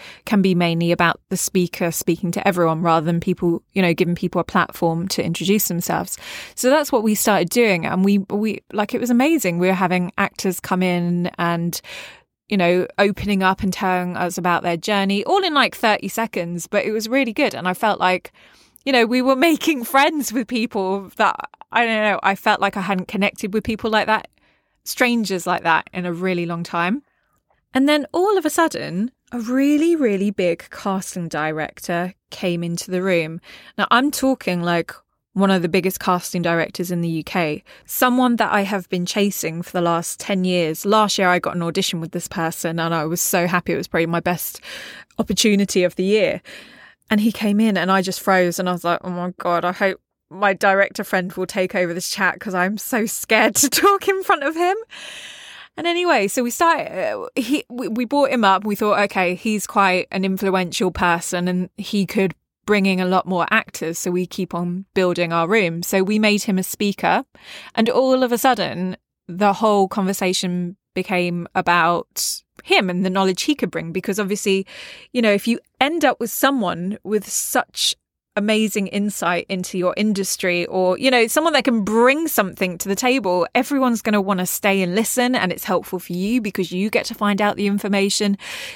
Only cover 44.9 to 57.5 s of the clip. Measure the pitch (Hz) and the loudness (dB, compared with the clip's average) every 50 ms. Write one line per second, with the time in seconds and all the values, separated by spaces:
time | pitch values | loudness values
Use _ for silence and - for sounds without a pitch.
44.9 | - - - _ _ - 220 - 202 - - 214 202 202 202 190 - 190 180 175 | -18 -20 -20 _ _ -4 -4 -2 0 2 2 4 4 4 2 2 2 2 2 2
45.9 | - - 185 190 208 220 190 160 - 185 - - - - - - - - - - | 0 0 0 2 2 2 2 0 -2 -4 -8 -14 -18 -20 -20 -20 -20 -20 -20 -20
46.9 | _ _ _ - 220 208 214 233 196 - 214 208 202 208 220 226 202 175 165 185 | _ _ _ 0 0 2 2 2 0 0 0 0 2 4 4 2 2 2 2 2
47.9 | 190 190 180 185 180 - - 208 190 185 180 175 175 - 180 180 180 170 - 175 | 2 2 2 0 -4 -2 0 2 4 4 4 2 0 -2 -2 -2 -2 -2 0 -2
48.9 | 170 - - 180 175 175 175 180 175 - - 175 175 170 170 180 180 - 208 190 | -2 -2 -2 -6 -6 -6 -6 -8 -8 -6 -2 0 0 0 0 -2 -2 0 -2 -2
49.9 | 185 - _ _ _ _ _ _ 156 190 208 202 196 - - 196 190 196 196 - | -2 -4 _ _ _ _ _ _ -6 -2 0 0 2 2 2 4 4 4 4 2
50.9 | - - 196 - - 185 180 190 - 185 185 180 - 208 185 180 - 190 180 170 | 0 -6 -6 -2 -2 -2 -2 -4 -4 -6 -6 -4 -2 -2 -2 0 0 -2 -2 -2
51.9 | 170 180 - - - - 196 180 - 180 - 214 185 180 180 190 214 208 - - | -2 -4 -6 -6 -2 0 0 0 0 -2 -6 -4 -2 0 0 0 -2 -4 -4 -2
52.9 | 269 226 220 208 - - - - 220 220 - - - - - 277 - - - 403 | -2 0 0 -2 -4 -6 -2 2 4 4 4 4 4 2 2 2 2 4 4 4
53.9 | 403 381 - 381 392 381 370 - 381 311 277 285 320 330 349 359 403 453 453 - | 4 4 2 0 0 0 0 0 0 0 0 -2 -2 0 0 0 0 -2 -4 -10
54.9 | - - - - - - - - - - - - - - - - _ - 320 339 | -16 -18 -18 -18 -16 -16 -18 -18 -18 -20 -20 -20 -20 -20 -20 -16 _ -6 -4 -2
55.9 | 339 349 359 349 311 233 196 202 - 262 240 240 - - 349 330 330 285 - - | 0 0 2 2 2 2 2 0 0 -2 -2 -2 0 2 2 2 2 2 -2 -6
56.9 | - 139 139 110 104 104 90 - - - 226 226 | -6 -4 -4 -4 -4 -4 -8 -6 -4 -4 -2 0